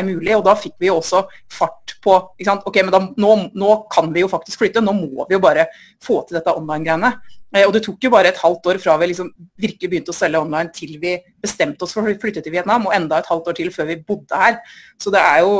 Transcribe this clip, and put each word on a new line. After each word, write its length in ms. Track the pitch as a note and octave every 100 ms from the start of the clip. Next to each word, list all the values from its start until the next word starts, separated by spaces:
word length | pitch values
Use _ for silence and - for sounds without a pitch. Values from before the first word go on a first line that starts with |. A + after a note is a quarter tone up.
mulig, 320 | F#3+ E3+ E3+ G#3+
og 80 |
da 120 | F#3+ G#3
fikk 200 | E3+ -
vi 100 | F3+
jo 60 | E3+
også 240 | E3 G3+ F#3+ - -
fart 440 | - F3 - - -
på, 140 | G#3 F#3 F#3 -
ikke 120 | G3
sant? 160 | G3 G3
Ok, 140 | G3
men 80 | F#3+
da, 80 | F#3+ F#3+ -
nå, 160 | G3+ G#3+ F3 G3
nå 160 | G3 G#3+ -
kan 200 | - D#3+
vi 120 | E3 F#3+
jo 20 |
faktisk 280 | F3+ - -
flytte, 240 | G#3+ A3+
nå 100 | G#3
må 320 | G3+ D#3 C3 C#3+
vi 80 | F#3+
jo 40 |
bare 260 | F3+ D3+ D#3+ - - _
få 180 | - E3+ -
til 80 | E3+
dette 160 | E3+
online-greiene. 640 | D#3+ D#3 D#3 D#3+ D#3+ A#3 - - - - G3
Eh, 80 |
og 80 | G3+
det 140 | G#3+ G#3+
tok 160 | -
jo 80 | C4
bare 220 | A3+ F3+
et 100 | F#3
halvt 240 | E3+ E3+ F3+
år 80 | F#3
fra 140 | F#3 D#3
vi 140 | F3
liksom 180 | F3 - - E3+ -
virkelig 320 | G#3 - F3+
begynte 220 | E3+ D#3
å 80 | E3+
selge 220 | E3+ D#3+
online 300 | D3+ D3+ E3+ -
til 220 | D#3+ D3+
vi 160 | F3+ F3+ - _
bestemte 460 | G#3+ - D#3 - F3
oss 80 | A3
for 80 |
å 160 | G#3+ G#3
flytte 240 | A3 G3
til 80 | D#3
Vietnam, 380 | F3 F#3 A#3+ C#4
og 40 | G#3
enda 240 | D#3+ D#3
et 80 | -
halvt 160 | E3 E3+
år 80 | E3+
til 100 | E3+
før 160 | - D#3
vi 140 | E3
bodde 320 | D#3 G3+ C#3 C#3+
her. 240 | G#3+ A3+ - - - -
Så 140 | G3+ G3
det 60 |
er 220 | D#3+ D3 F#3
jo, 80 | G3+